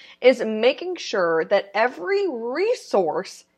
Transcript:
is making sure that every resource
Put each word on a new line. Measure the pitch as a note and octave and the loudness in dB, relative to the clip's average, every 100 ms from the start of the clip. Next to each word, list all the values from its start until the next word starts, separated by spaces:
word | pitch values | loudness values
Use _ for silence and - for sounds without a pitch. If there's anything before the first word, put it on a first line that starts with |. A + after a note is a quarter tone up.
| - - | -20 2
is | B3 A#3+ | 4 4
making | A3 G#3+ A#3+ D4 F4 F4 | 0 0 0 0 -4 -10
sure | - G#3+ E3+ E3 | -6 -2 0 0
that | D#3+ G3 - | 2 0 0
every | G#3 A#3+ C4+ F4+ G4+ G4 | 0 -2 -2 -2 -2 -2
resource | B3 A#3 C#4 G#4 B4+ - G#3+ E3+ D3 F#3+ - _ | -4 -6 -4 -2 -2 0 0 2 -2 -6 -14 _